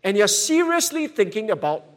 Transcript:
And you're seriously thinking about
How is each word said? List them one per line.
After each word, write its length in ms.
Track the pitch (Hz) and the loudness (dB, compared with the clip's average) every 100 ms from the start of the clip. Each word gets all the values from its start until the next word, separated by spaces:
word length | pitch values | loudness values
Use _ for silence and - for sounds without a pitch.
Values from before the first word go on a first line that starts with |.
And 140 | 196 202 | 0 2
you're 100 | 208 | 2
seriously 800 | - - 320 339 339 330 320 302 | 2 2 2 2 0 0 -4 -4
thinking 420 | - 185 214 214 | -2 -2 -2 -4
about 360 | 175 151 151 - | -2 -2 -4 -8